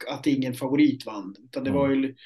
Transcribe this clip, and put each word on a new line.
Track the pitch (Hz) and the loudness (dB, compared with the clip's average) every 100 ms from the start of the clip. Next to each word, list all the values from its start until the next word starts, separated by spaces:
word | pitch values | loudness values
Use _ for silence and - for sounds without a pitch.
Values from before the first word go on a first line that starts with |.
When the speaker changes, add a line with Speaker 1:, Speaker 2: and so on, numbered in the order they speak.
| - | -10
Speaker 1:
att | 139 151 | -4 0
ingen | 135 127 | 0 0
favorit | 123 131 143 151 - 110 | -4 0 4 4 2 -6
vann. | 107 95 - | -10 -12 -14
Utan | 127 139 | -12 -6
det | 131 | -2
Speaker 2:
Mm. | 139 | 2
Speaker 1:
var | 139 | 2
ju, | 135 135 | 2 0
det | 131 | -6